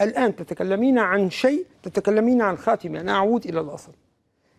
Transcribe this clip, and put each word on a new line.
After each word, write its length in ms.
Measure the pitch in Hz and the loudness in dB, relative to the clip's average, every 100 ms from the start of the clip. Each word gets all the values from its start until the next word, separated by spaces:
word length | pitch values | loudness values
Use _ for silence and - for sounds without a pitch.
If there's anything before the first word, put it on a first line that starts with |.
الآن 340 | 208 254 247 185 | -2 0 -2 -2
تتكلمين 640 | 170 170 185 196 254 247 | -8 -6 -2 0 2 2
عن 300 | 196 196 190 | 2 2 0
شيء، 360 | - 262 294 370 _ | 0 0 0 -4 _
تتكلمين 580 | - 196 190 214 226 247 | -8 -4 0 2 4 4
عن 160 | 208 175 | 2 0
خاتمة. 440 | - 226 175 156 | 0 -2 -2 -8
أنا 100 | 180 | -2
أعود 340 | 202 202 240 - | 0 2 0 -2
إلى 140 | 165 | -6
الأصل. 320 | 151 170 - - _ _ _ _ _ | -6 -10 -16 -20 _ _ _ _ _